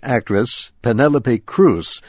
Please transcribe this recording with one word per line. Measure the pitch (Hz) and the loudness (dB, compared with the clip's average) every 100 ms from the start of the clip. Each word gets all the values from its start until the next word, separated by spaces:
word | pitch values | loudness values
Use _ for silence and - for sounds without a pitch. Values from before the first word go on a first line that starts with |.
actress | 135 117 - 101 123 - - _ | -4 -4 0 -2 0 -4 -10 _
Penelope | 120 110 147 143 127 113 | -2 2 2 2 0 -2
Cruz | - - 165 85 - - | -2 2 2 2 -4 -8